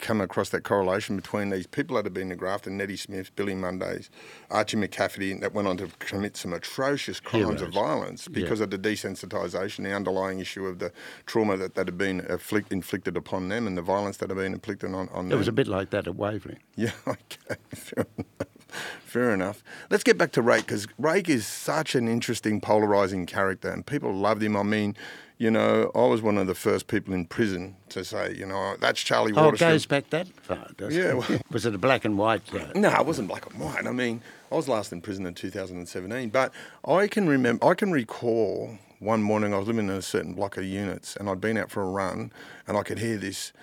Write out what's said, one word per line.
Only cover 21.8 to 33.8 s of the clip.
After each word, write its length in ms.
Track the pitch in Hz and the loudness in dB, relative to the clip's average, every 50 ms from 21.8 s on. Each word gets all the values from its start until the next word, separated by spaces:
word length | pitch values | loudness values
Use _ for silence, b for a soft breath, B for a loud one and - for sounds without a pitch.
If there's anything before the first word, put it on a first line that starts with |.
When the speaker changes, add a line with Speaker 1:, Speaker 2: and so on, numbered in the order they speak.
| 156 - - | 0 2 2
Speaker 1:
an 140 | 135 117 113 | 2 2 4
interesting, 520 | 117 120 - - 117 - - 110 107 101 | 0 0 0 -2 -4 0 0 0 0 0
polarising 680 | - - 107 107 107 104 101 101 101 92 98 92 87 | 2 4 6 6 6 6 6 6 4 4 2 -2 -4
character, 440 | 85 - 110 98 95 95 - - 92 | -2 0 0 2 2 0 -2 -4 -4
and 160 | 90 87 87 | -4 -4 -6
people 260 | - 143 143 131 123 98 | -4 -4 -2 -2 -2 -2
loved 300 | 95 98 104 110 104 107 | 2 2 2 2 2 2
him. 140 | 107 107 | 2 2
I 80 | 101 101 | 2 2
mean, 320 | 101 107 107 104 101 104 B B B B B B B B - | 2 2 2 2 0 -2 B B B B B B B B 0
you 120 | 117 113 | 2 4
know, 400 | 113 107 110 110 110 110 107 - - | 6 6 6 6 6 4 4 2 4
I 100 | 110 123 | 4 6
was 140 | 127 123 113 | 6 4 4
one 160 | 110 110 104 | 4 2 4
of 100 | 101 95 | 4 2
the 80 | 92 90 | 2 0
first 320 | - - 110 101 95 - - | 0 2 2 2 2 0 0
people 260 | 113 101 - 98 95 | -2 -2 0 0 -2
in 120 | 90 85 | -2 -2
prison 500 | - - - 113 101 95 87 92 98 98 - _ - | -4 0 0 0 0 0 -4 -6 -8 -12 -18 _ -12
to 140 | - 95 92 | -10 -8 -8
say, 300 | - 107 101 95 92 95 | -6 -4 -4 -4 -4 -4
you 100 | 92 98 | -6 -8
know, 300 | 95 95 98 95 98 98 101 | -6 -4 -4 -2 -4 -2 0
"That's 200 | 117 123 - - | 0 0 2 2
Charlie 320 | - - 123 117 113 110 104 | 0 2 4 4 4 4 6
Speaker 2:
Oh, 100 | 147 156 | 8 8
it 0 | |
Speaker 1:
Waterstone." 260 | 151 - - 170 165 | 8 8 8 6 6
Speaker 2:
goes 160 | 160 151 - | 6 4 4
back 240 | - 143 143 135 - | 2 0 0 0 0
that 160 | - 160 185 185 - - | -4 -4 -4 -4 -12 -16
far, 260 | - - 92 87 - - - | -6 -6 -6 -6 -6 -14 -10
does 180 | - 98 107 151 | -8 -6 -2 0
Speaker 1:
Yeah, 160 | 175 185 170 | 2 2 2
Speaker 2:
it? 60 | 139 | 2
Speaker 1:
well 220 | 127 120 - - 120 - | 0 0 0 -2 -2 -2
Speaker 2:
<laughs> 60 | - - | -2 -4
Was 120 | 113 98 | -2 0
it 100 | 120 104 | 0 -2
a 40 | 92 | 2
black 260 | 101 131 135 113 - | 4 4 4 4 4
and 140 | 110 104 98 | 0 2 2
white, 240 | 104 110 113 - - - - | 4 2 2 0 -2 -6 -8
uh, 120 | 95 - - - | -8 -6 -4 0
Speaker 1:
No, 160 | 190 208 170 | 2 4 4
it 160 | 113 - 127 | 6 4 4
wasn't 220 | 147 160 131 107 87 | 2 2 -2 -2 -4
black 180 | 98 - - - | -6 -8 -8 -12
and 80 | - 107 | -10 -8
white. 260 | - - 143 - | -6 -4 -4 -4